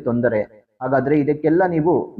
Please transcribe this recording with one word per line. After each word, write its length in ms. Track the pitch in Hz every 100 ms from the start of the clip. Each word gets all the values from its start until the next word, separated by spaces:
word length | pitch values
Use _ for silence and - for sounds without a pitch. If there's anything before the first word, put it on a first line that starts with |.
| 123
ತೊಂದರೆ. 340 | 120 117 107 101 - _ -
ಹಾಗಾದ್ರೆ 360 | 131 135 131 151
ಇದಕ್ಕೆಲ್ಲ 400 | 143 147 160 170 185
ನೀವು 420 | 165 160 147 -